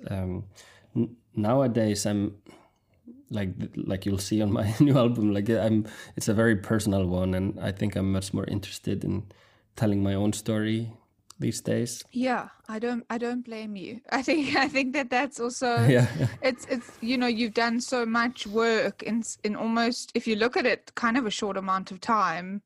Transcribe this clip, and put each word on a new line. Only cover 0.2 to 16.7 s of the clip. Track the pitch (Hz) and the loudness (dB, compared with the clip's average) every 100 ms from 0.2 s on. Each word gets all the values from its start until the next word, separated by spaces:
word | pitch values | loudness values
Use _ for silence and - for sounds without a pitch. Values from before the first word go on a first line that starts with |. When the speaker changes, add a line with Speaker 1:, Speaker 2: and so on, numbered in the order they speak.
| 92 92 95 - - - _ - | -4 -6 -10 -16 -20 -20 _ -4
Speaker 1:
n-, | 117 - _ - | -2 -4 _ -2
nowadays, | 104 131 131 113 107 101 107 | 2 2 2 2 2 2 0
I'm, | 104 101 98 - - _ _ _ _ - 247 - | 0 -2 -4 -20 -20 _ _ _ _ -20 -20 -8
like, | 110 98 92 - - | -4 -4 -4 -8 -6
like | - 95 101 | -4 -4 -2
you'll | 98 | -2
see | - 107 | 0 2
on | 107 | 2
my | 117 107 110 | 2 0 4
<laughs> | |
new | 147 139 | 6 6
album, | 120 120 107 | 4 4 2
like, | 101 104 | 2 2
I'm, | 113 110 110 107 - - - | 2 4 2 0 -8 -14 -6
it's | - | 0
a | |
very | 107 113 107 | 4 4 4
personal | 95 110 104 98 92 | 2 0 2 2 2
one, | 90 92 | 0 0
and | 92 98 - | 0 -2 -2
I | 104 | -4
think | 98 107 101 | -2 -2 0
I'm | 95 | 0
much | 95 95 | 0 -2
more | 101 98 | -4 -2
interested | 98 92 - - 95 | -4 -6 -10 -6 -4
in | 95 95 95 - _ _ _ - | -2 -4 -6 -16 _ _ _ -2
telling | 110 101 | 0 2
my | 98 | 2
own | 98 104 | 0 0
story | 101 - 110 107 113 113 110 _ _ _ - | -2 -2 -2 0 -2 -4 -12 _ _ _ -6
these | 120 113 | -4 -4
days. | - 113 120 120 - | -2 -2 -2 -6 -10
Speaker 2:
Yeah, | 247 254 233 - - - | -4 -2 -2 -6 -14 -12
I | 220 | -6
don't, | 233 240 - | -4 -4 -6
I | 233 | -6
don't | 240 247 | -4 -6
blame | 240 226 220 202 | -8 -12 -10 -10
you. | 175 - - | -10 -12 -4
<laughs> | |
I | 240 | -2
think, | 254 277 269 302 | 2 0 2 2
I | 269 | 2
think | 269 269 | 2 0
that | 285 262 | 0 0
that's | 247 285 - | 0 0 -2
also, | 240 247 254 233 127 | -6 -2 0 4 6
Speaker 1:
<laughs> | 123 | 6
Yeah. | 123 - 117 - | 6 2 -2 0
Speaker 2:
it's, | 262 254 | -2 -2
it's, | - | -4